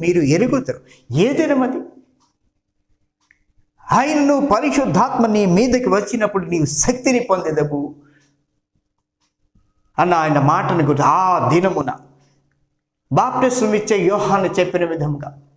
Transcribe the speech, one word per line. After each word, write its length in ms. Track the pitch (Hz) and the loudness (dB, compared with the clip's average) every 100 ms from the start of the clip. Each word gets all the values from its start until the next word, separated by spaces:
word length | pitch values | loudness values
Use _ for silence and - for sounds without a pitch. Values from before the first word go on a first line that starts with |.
మీరు 200 | 170 175 | 0 0
ఎరుగుదురు." 600 | 139 165 240 269 185 - - - - | 2 2 0 -2 -4 -10 -14 -20 -4
ఏ 180 | 131 233 | 0 2
దినమది? 460 | 294 302 269 254 - - - _ _ _ _ _ _ _ _ _ _ _ _ _ _ _ _ _ _ - | 2 0 0 -2 -4 -10 -20 _ _ _ _ _ _ _ _ _ _ _ _ _ _ _ _ _ _ -2
"ఆయనను 560 | 220 294 302 285 277 - 214 | 0 2 2 2 2 2 0
పరిశుద్ధాత్మ 720 | 294 277 220 156 262 254 226 | 0 -2 0 2 0 0 0
నీ 200 | 208 196 | 2 2
మీదకి 420 | 180 254 247 247 | 2 2 0 0
వచ్చినప్పుడు 580 | 196 202 233 208 190 170 | -2 -2 -2 -2 -2 -4
నీవు 180 | 170 | -2
శక్తిని 540 | 143 - - 247 277 247 | 0 0 0 0 0 0
పొందెదవు" 760 | - 185 160 151 147 143 147 - _ _ _ _ _ _ _ _ _ _ _ _ _ _ _ _ _ _ _ - | 0 -2 0 -2 -2 -4 -6 -12 _ _ _ _ _ _ _ _ _ _ _ _ _ _ _ _ _ _ _ -2
అన్న 160 | 175 | 0
ఆయన 240 | 170 156 143 | 2 0 0
మాటను 460 | 139 175 - 175 | 2 2 0 0
గుర్తు, 180 | 147 139 | 0 2
ఆ 460 | 143 170 185 170 - | 2 2 2 0 0
దినమున 420 | 165 185 160 131 - - _ _ _ _ _ _ _ _ _ - | 2 2 -2 -6 -10 -16 _ _ _ _ _ _ _ _ _ -4
బాప్తిస్మం 640 | 143 247 247 254 247 214 | 0 0 0 0 0 0
ఇచ్చే 220 | 208 214 202 | 0 0 0
యోహాను 640 | 175 202 190 196 180 185 | 2 0 0 0 0 -2
చెప్పిన 240 | 180 175 | -2 -2
విధముగా 540 | 170 160 147 139 143 - _ | -4 -4 -4 -6 -10 -16 _